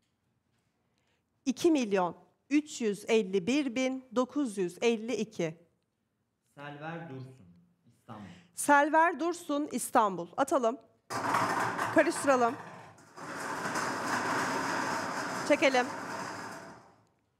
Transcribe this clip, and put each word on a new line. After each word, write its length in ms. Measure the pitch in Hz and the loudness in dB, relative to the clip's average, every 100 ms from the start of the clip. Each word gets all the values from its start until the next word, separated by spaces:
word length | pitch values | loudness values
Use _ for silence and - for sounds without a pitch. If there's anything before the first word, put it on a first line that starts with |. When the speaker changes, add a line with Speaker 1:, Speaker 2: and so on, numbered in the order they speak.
| _ _ _ _ _ _ _ _ _ _ _ _ _ _ | _ _ _ _ _ _ _ _ _ _ _ _ _ _
Speaker 1:
İki 260 | 277 247 339 | -4 2 4
milyon 460 | 302 220 196 180 - _ _ - | 4 2 2 0 -4 _ _ 0
üç 300 | 294 294 - | 0 0 -2
yüz 240 | 226 196 - | -2 -2 2
elli 380 | 226 190 190 175 | 2 4 0 2
bir 280 | 285 269 | 2 2
bin 300 | 226 262 262 - 226 | 0 -2 -2 -4 -2
dokuz 420 | 254 294 262 196 | 0 0 -2 -2
yüz 200 | 175 175 | -4 0
elli 340 | - 226 226 | 0 0 -2
iki. 520 | 233 220 - 165 160 _ _ _ _ _ _ _ _ _ | -4 -4 -4 -4 -6 _ _ _ _ _ _ _ _ _
Speaker 2:
Selver 540 | - 143 143 156 165 135 | -16 -14 -12 -10 -10 -10
Dursun, 260 | 131 127 - - - _ _ _ | -12 -14 -18 -20 -20 _ _ _
İstanbul. 380 | _ - 107 95 87 - | _ -16 -14 -14 -18 -16
Speaker 1:
Selver 680 | - - 285 302 311 330 294 | -2 6 6 6 6 4 2
Dursun, 480 | 330 339 - 285 302 | -2 -4 -4 -4 -2
İstanbul. 560 | 240 - 254 208 175 170 - | -6 0 2 2 0 -6 -2
Atalım. 420 | 277 311 226 269 - _ - - - - - - - - - | 0 2 2 -2 -10 _ -10 -6 -2 0 0 -2 -2 -2 0
Karıştıralım. 600 | 330 302 - 277 254 233 269 - - - - - - - - - - - - - - - - - 170 170 277 - - - - - - - - - | 4 4 2 4 4 4 0 -10 -18 -20 -20 -20 -16 -12 -8 -8 -6 -4 -4 -4 -4 -4 -2 0 0 0 -2 -2 -2 -2 -4 -4 -6 -6 -2 2
Çekelim. 380 | 294 294 254 247 - - - - - - - - - - _ _ _ _ | 4 4 4 2 -4 -8 -8 -8 -10 -12 -14 -16 -20 -20 _ _ _ _